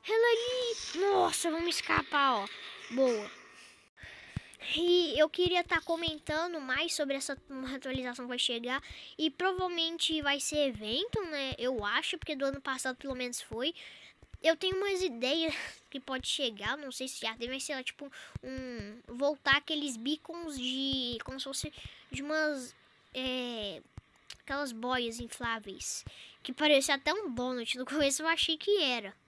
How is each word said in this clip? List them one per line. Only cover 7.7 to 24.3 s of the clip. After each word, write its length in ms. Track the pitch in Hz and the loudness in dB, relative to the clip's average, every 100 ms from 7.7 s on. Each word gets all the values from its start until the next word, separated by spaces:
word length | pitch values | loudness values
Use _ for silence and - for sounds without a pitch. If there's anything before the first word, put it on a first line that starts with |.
| 262 | -6
atualização 500 | 262 262 254 247 247 | -4 -4 -4 -8 -6
que 40 | |
vai 100 | 247 | 0
chegar. 420 | - 233 240 269 - - - - | 2 4 2 2 -2 -16 -14 0
E 100 | 311 | 0
provavelmente 920 | - 370 370 370 349 330 330 - 311 | 4 2 4 0 2 0 2 2 2
vai 160 | 285 285 | 2 2
ser 300 | - 302 285 | 2 4 2
evento, 520 | 214 214 254 440 440 359 | 2 -2 0 0 -2 -2
né? 280 | 294 269 - | -2 -4 -2
Eu 260 | 247 254 202 | 0 0 2
acho, 320 | 240 - 349 | 0 0 -6
porque 180 | - 285 | -4 0
do 100 | 277 | 0
ano 140 | 277 | -2
passado 360 | 277 262 262 254 | -4 -2 -2 -4
pelo 180 | 277 | -6
menos 260 | 254 247 247 | -4 -4 -4
foi. 360 | - 226 277 - - - - _ - - | -6 -2 -2 -4 -16 -18 -20 _ -20 0
Eu 140 | 320 320 | 2 4
tenho 180 | 381 381 | 2 0
umas 260 | 403 381 | 0 0
ideias 540 | 370 233 254 320 320 - - | 0 0 0 2 2 -2 -8
<laughs> 160 | - _ | -12 _
que 120 | 277 | -12
pode 260 | - 262 - | -6 -6 -2
chegar, 500 | - 254 202 202 277 | -2 -2 -2 -4 -4
não 140 | 285 | -6
sei 160 | 247 262 | -6 -6
se 140 | - | -4
já 120 | 226 226 | -6 -4
tem, 120 | 233 | -6
mas 160 | 269 | -6
sei 120 | - 277 | -4 -4
lá, 60 | |
tipo, 300 | 254 - 285 - - - | -6 -10 -14 -14 -14 -12
um, 580 | 254 262 254 240 202 226 - | -8 -8 -8 -8 -10 -14 -14
voltar 480 | 240 285 294 - 277 | 0 2 2 4 4
aqueles 400 | - 302 294 233 | 4 -2 -2 -4
beacons 640 | 240 302 - 339 339 277 | -4 -4 -6 -10 -8 -6
de, 580 | 254 262 269 269 247 233 | -4 -2 0 0 -2 -4
como 160 | - 269 | -8 -8
se 60 | 269 | -6
fosse 280 | 269 302 - - - - | -6 -6 -8 -16 -18 -12
de 100 | 254 | -8
umas, 540 | 285 311 311 285 247 - _ _ _ | -2 2 2 0 -6 -16 _ _ _
é, 680 | 254 262 254 247 233 208 156 - - _ _ _ | -6 -2 -2 -4 -4 -6 -8 -14 -20 _ _ _